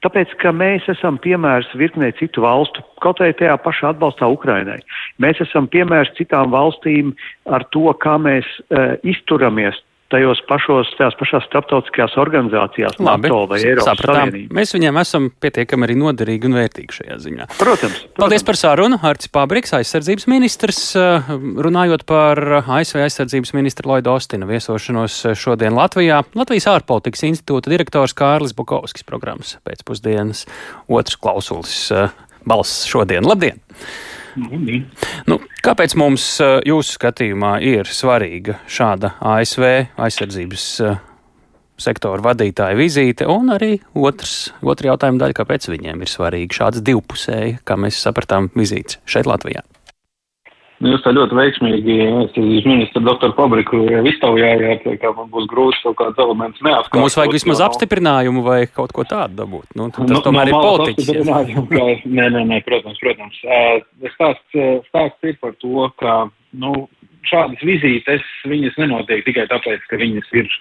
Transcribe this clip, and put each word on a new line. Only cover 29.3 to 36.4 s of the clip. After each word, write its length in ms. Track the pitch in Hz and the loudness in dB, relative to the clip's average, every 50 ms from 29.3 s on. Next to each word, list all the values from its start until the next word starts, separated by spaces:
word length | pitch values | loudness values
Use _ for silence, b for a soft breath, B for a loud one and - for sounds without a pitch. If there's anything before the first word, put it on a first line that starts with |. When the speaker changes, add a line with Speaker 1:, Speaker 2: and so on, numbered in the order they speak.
| - - - - - - _ | -12 -12 -14 -16 -16 -14 _
Speaker 2:
pēcpusdienas 800 | - - - - - 104 101 - 110 107 107 104 107 107 - - B B B B B B B B _ | -14 -14 -14 -12 -12 -12 -6 -4 -2 -2 0 -2 -4 -6 -8 -12 B B B B B B B B _
otrs 280 | 123 117 - - - | 0 0 0 0 -6
klausulis, 720 | - - 107 92 98 95 - - 87 85 - - - - - | -4 -2 -2 -2 -2 -4 -6 -8 -8 -8 -8 -8 -8 -4 -2
eh, 200 | 107 95 98 98 B B B B B B - | 0 0 0 0 B B B B B B -2
balss 400 | 117 113 107 92 - - - - | 0 0 2 2 0 -4 -6 -6
šodien. 380 | - - 123 107 92 92 87 101 | -2 0 0 0 2 0 0 2
Labdien! 340 | 147 214 208 170 127 - - _ _ B B B B B B B B B B B B B | 2 2 2 2 -2 -4 -6 _ _ B B B B B B B B B B B B B
Speaker 3:
Labdien! 480 | 135 123 110 123 165 165 120 113 127 135 131 - B B B B B B | -10 -10 -8 -6 -6 -6 -4 -4 -6 -6 -8 -10 B B B B B B
Speaker 2:
Nu, 140 | - - - - - - - - | -2 -2 -2 -2 -8 -20 -2 0
kāpēc 320 | 233 254 - 175 165 - | 0 2 4 2 2 4
mums, 440 | - 147 143 135 127 - - - - | 2 4 4 4 2 0 -4 -2 2